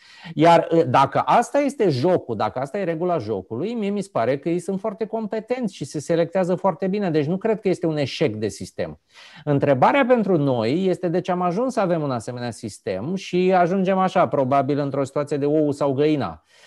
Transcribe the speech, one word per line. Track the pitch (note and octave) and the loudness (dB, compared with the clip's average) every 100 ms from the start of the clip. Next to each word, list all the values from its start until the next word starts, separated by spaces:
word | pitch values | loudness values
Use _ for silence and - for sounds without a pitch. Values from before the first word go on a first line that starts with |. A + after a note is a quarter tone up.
| - - E3+ | -20 -20 -8
Iar, | C#3+ E3 E3+ - | 4 6 6 6
ă, | E3 | 2
dacă | C3 C#3 C#3 C3+ | 4 4 4 2
asta | C3+ G3+ A#3 C#4+ | 2 2 2 0
este | C#4+ C#4 G3 | 0 0 0
jocul, | B2 E3+ E3 - G#2+ | 2 2 2 0 -4
dacă | G#2+ B2 | -4 -4
asta | C#3 G#3 | -6 -4
e | |
regula | F3 D#3+ F3+ E3 | -4 -2 -2 -2
jocului, | G#2+ G2 - A2+ G3+ | -2 -6 -6 -6 -6
mie | A#3+ G3+ | -4 -4
mi | G3+ | -4
se | F#3 | -4
pare | F#3 - - | -2 0 0
că | E3+ | -2
ei | F3 | -4
sunt | E3+ F#3+ | -4 -4
foarte | - F#3+ G#3+ | -6 -6 -6
competenți | A3+ G#3+ A3 G#3+ B3+ A3 - | -6 -6 -6 -6 -4 -6 -6
și | D3+ | -10
se | D#3 | -8
selectează | - E3+ E3 F#3+ F3+ F3 | -2 0 0 0 0 0
foarte | F#3+ D#3+ F#3+ | -2 -2 -2
bine. | G#3 F#3+ | -2 0
Deci | D#3 C#3+ | 0 0
nu | F#3+ | -2
cred | A3 G3+ | -2 -2
că | F#3+ | -2
este | E3+ D#3+ | -2 -2
un | D3+ | -2
eșec | C3+ - D3 G#2+ | -2 -2 -2 -2
de | G#2+ | -6
sistem. | - F#2 - E2+ D2+ _ - - - | -6 -10 -8 -8 -10 _ -20 -20 -8
Întrebarea | D3 C#3 C#3+ B2+ G#3 C#4 B3+ | -2 2 4 4 4 4 4
pentru | B3 G3 E3+ | 2 4 2
noi | C#3 A#2+ A2+ E3 F#3+ | 2 2 0 0 0
este | E3+ F3 | -2 -2
de | F3 | -2
ce | F3+ | -2
am | F3+ | 0
ajuns | F3 F3+ C4 | 0 0 -2
să | A3+ | 0
avem | F#3 E3+ | 0 0
un | D3 | -2
asemenea | A#2+ B2+ B2 A#2+ | -4 -6 -8 -8
sistem | - G#2+ - G#2+ F#2 C3+ F#3+ | -8 -10 -8 -6 -4 -4 -6
și | - F3+ F#3 F#3 | -4 0 4 4
ajungem | E3+ G3 F#3 F#3+ | 4 2 0 0
așa, | F#3 F#3 C#3+ | 2 2 2
probabil, | C#3+ B2+ C#3 C3+ C#3+ | 2 2 2 2 -2
într-o | C#3+ C3+ | -2 -4
situație | C3+ D3 C#3+ D3 | -4 -4 -4 -2
de | C#3+ | 0
ou | D#3 D3 | 0 0
sau | C#3 C#3+ | 0 -2
găina. | C3 D3+ D3 F#2 D#2 _ _ | 2 2 0 -2 -8 _ _